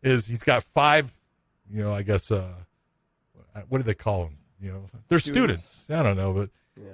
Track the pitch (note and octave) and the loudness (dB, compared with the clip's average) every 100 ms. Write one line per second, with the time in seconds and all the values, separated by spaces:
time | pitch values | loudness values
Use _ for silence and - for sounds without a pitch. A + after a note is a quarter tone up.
0 | C3+ B2+ G#2 A#2 - B2 - - D3 D3+ | 2 2 0 -4 0 0 0 2 4 4
1 | C#3 _ _ _ _ _ _ G#2+ G#2 G2+ | 2 _ _ _ _ _ _ -4 -2 -2
2 | G2+ G2+ - G#2 F#2 F2+ F2 _ _ _ | 0 0 2 -2 -2 -14 -20 _ _ _
3 | _ _ _ _ - G#2+ G2+ C3 A#2+ G2+ | _ _ _ _ -20 -18 -4 -4 -2 -2
4 | - G2+ E2+ D2 _ _ G2 F#2+ G2 - | 0 -2 -2 -8 _ _ -12 -12 -14 -20
5 | - E3 D3 C#3+ A#3 F2 - - - D#3 | 0 0 2 2 2 0 -6 -20 -6 0
6 | C3 F#2+ F#2+ F#2+ G#2 _ _ - G2+ | 2 2 0 0 -4 _ _ -20 -12